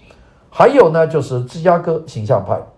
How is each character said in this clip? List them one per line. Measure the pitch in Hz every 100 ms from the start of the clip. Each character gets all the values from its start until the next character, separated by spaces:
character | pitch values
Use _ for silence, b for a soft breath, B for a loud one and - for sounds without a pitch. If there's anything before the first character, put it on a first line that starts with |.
| b b b b b
还 | - 226
有 | 277 175
呢， | 160 160
就 | 151
是 | 127 127
芝 | 123 170
加 | 170 170
哥 | 175 156 -
形 | 117 104
象 | 110
派， | 98 87 -